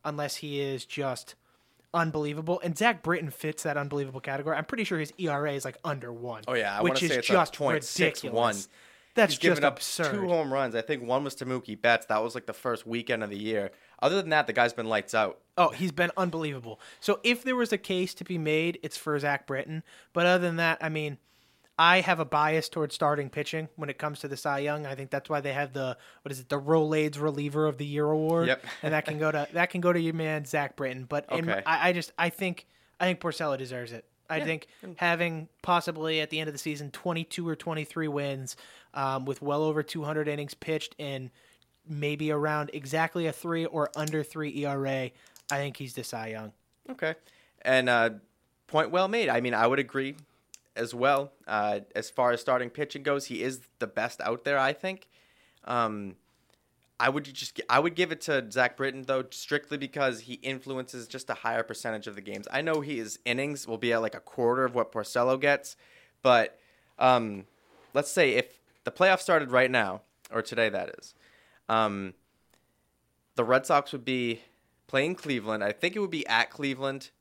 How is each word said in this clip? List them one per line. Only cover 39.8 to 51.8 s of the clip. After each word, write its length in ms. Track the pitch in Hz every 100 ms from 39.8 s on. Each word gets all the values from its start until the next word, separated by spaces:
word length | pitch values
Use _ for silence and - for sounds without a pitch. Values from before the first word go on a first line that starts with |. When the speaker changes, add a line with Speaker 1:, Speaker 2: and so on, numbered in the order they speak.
Speaker 1:
two 200 | 151 165
hundred 260 | 147 156 151
innings 240 | 147 143
pitched 420 | - - 156 - -
and 340 | 147 135 127 _ _ _ _ _
maybe 460 | 160 147 147 147 151
around 380 | 151 151 151 147
exactly 540 | 151 135 160 160 175 160
a 60 |
three 320 | 147 170 165
or 260 | 165 165 147
under 300 | - 151 156
three 300 | 147 160 151
E 80 | 139
R 240 | 143 139 135
A, 260 | 135 123 _ - - -
I 60 | 143
think 180 | 143
he's 200 | - 131
the 100 | 131
Cy 220 | 120 117 113
Young. 260 | 110 110 _ _ _ -
Speaker 2:
Okay. 260 | 262 160 160 _ _ _ _
And, 280 | - 131 123
uh, 220 | 120 113 107 _ _ _ _ -
point 240 | 156 160
well 180 | 175 190
made. 180 | 233 175
I 140 | 117
mean, 120 | 123
I 140 | 113 117
would 120 | 135
agree 360 | 135 135 135 151 - _ _ - _ -
as 160 | 117
well. 400 | 120 131 139 139 _
Uh, 360 | - 107 104 104